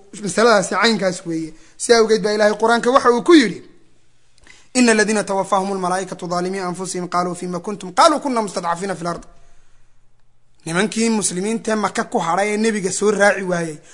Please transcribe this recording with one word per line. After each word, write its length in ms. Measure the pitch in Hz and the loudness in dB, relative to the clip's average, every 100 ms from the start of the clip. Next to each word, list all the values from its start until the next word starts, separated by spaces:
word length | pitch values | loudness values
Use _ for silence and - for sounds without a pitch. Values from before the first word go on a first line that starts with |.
| - 185 | -18 -10
masaladaasi 540 | 202 - 233 208 180 190 | -4 2 4 4 2 0
caynkaas 500 | 220 208 190 180 170 | 2 2 -2 -4 -6
weeye. 280 | 165 160 - - - | -8 -8 -14 -20 -10
Si 160 | - | 2
awgeed 280 | 233 214 220 | 4 4 2
baa 120 | 202 | 0
Ilaahay 200 | 208 208 | 2 2
Qur-aanka 360 | 208 226 233 240 | 2 2 2 2
waxa 160 | 262 247 | 4 4
uu 120 | 240 | 2
ku 100 | - | 6
yidhi, 260 | 330 214 - - - - - - - - - - - - 254 | 6 6 -2 -14 -20 -20 -20 -20 -20 -20 -20 -20 -20 -6 2
"Inna 160 | 240 | 4
alladhina 320 | 220 202 214 | 4 2 0
tawaffahumul 560 | 196 196 185 196 196 196 | -2 -4 0 -2 0 -4
malaa'ikatu 500 | 180 185 185 185 175 | -2 -4 -4 -10 -6
zaalimi 300 | 175 180 196 | -4 -4 -6
anfusihim 480 | 180 175 185 185 175 | -6 -8 -8 -8 -4
qaaluu 260 | 175 180 175 | -2 -4 -6
fima 240 | 180 175 | -8 -8
kuntum?" 300 | 214 208 185 | -8 -10 -4
Qaaluu, 280 | 175 320 294 | 2 2 2
"Kunna 200 | 277 233 | -2 -4
mustad'afiina 540 | 208 190 175 170 196 180 | -4 -6 -6 -6 -6 -6
fil 120 | 170 | -6
ard." 160 | 170 - - - - - - - - - - - _ - - 160 | -8 -14 -20 -20 -20 -20 -20 -20 -20 -20 -20 -20 _ -20 -16 -6
Nimankii 440 | 170 208 220 226 | -2 -2 0 0
muslimiinta 680 | 220 - 180 202 226 - 214 | 0 -2 -4 -4 -4 -2 -2
Maka 280 | 196 233 | -2 -4
ku 160 | 220 220 | -4 -2
hadhay 300 | 165 180 208 | 0 0 0
ee 40 | 208 | 0
Nebiga 340 | 220 208 180 | 0 0 -4
soo 200 | - 208 | 0 0
raaci 300 | 196 202 190 | 4 2 2
waayey, 360 | 185 175 165 151 - | -2 -4 -6 -10 -20